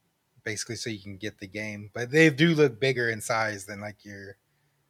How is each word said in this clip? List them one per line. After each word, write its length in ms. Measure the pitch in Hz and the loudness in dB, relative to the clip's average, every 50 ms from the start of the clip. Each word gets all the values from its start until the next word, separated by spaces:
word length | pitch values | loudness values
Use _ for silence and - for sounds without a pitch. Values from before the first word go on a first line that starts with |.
| _ _ _ _ _ _ _ _ _ | _ _ _ _ _ _ _ _ _
basically 320 | 110 107 - - - 113 | -8 -8 -6 -8 -8 -8
so 140 | - - 123 | -8 -6 -8
you 100 | 110 98 | -8 -8
can 160 | 95 101 98 | -10 -14 -14
get 240 | 92 107 104 - _ | -10 -10 -10 -10 _
the 80 | 104 | -14
game. 440 | 95 92 107 107 107 104 104 104 104 - | -12 -10 -8 -8 -8 -8 -10 -12 -12 -8
But 180 | 120 117 120 | -8 -6 2
they 180 | 139 160 160 156 | 6 8 8 8
do 260 | 135 127 165 170 165 | 6 6 4 4 6
look 220 | 151 151 135 113 | 6 4 4 4
bigger 320 | 104 135 135 127 123 120 117 | 2 0 0 2 2 0 0
in 120 | 113 104 | -2 -2
size 440 | - - 117 110 110 107 104 101 92 | -4 -2 0 0 0 -2 -4 -6 -10
than, 120 | 107 104 101 | -12 -12 -10
like, 240 | 104 104 101 - - | -10 -12 -14 -16 -18
your, 320 | 104 101 98 98 98 98 - _ _ _ _ _ _ _ _ _ _ | -18 -18 -16 -16 -18 -20 -20 _ _ _ _ _ _ _ _ _ _